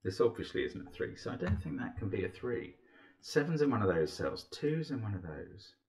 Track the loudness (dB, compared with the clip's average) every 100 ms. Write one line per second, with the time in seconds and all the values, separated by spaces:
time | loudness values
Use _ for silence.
0 | -4 2 2 2 -2 -2 -2 -4 -12 -6
1 | -6 -4 -8 -2 0 0 -2 -4 -4 -4
2 | -2 -2 -2 -4 -4 -2 -4 -14 _ -20
3 | -20 _ 0 2 4 4 4 6 6 6
4 | 2 2 -2 -2 -10 -2 0 0 -2 -2
5 | -2 -2 -4 -8 -10 -14 -20 _